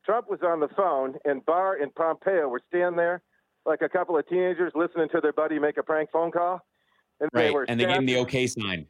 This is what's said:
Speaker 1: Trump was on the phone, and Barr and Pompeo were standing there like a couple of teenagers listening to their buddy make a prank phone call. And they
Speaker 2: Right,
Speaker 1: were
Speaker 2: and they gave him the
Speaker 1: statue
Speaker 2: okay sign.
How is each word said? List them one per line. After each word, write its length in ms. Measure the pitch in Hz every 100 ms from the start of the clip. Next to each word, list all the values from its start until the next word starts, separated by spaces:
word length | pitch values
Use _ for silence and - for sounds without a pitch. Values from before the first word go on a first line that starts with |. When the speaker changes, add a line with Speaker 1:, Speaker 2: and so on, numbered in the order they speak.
| -
Speaker 1:
Trump 240 | 220 311
was 120 | 185
on 160 | 175 165
the 80 | 147 -
phone, 400 | 185 139 131 139
and 200 | 147 139 -
Barr 300 | 160 190 185
and 120 | 143 -
Pompeo 540 | 165 151 190 190 143
were 120 | 123 _
standing 300 | 175 180 175
there 240 | 170 175 _ _ _ _ -
like 160 | 151
a 60 | 156
couple 300 | 180 175 160
of 100 | -
teenagers 460 | 180 185 170 175 147
listening 320 | 170 170 156
to 80 | 170
their 100 | 147
buddy 260 | 143 156 156
make 200 | 147 143
a 60 |
prank 280 | 135 156 151
phone 200 | 160 170
call. 280 | 170 175 180 _ _ _ _ _ _
And 80 | -
they 120 | 120 117
Speaker 2:
Right, 80 |
Speaker 1:
were 100 | 143 123
Speaker 2:
and 100 | 117
they 60 | 117
gave 100 | -
him 100 | 131
the 80 | 127
Speaker 1:
statue 80 | 123
Speaker 2:
okay 220 | 135 127
sign. 380 | 117 101 87 76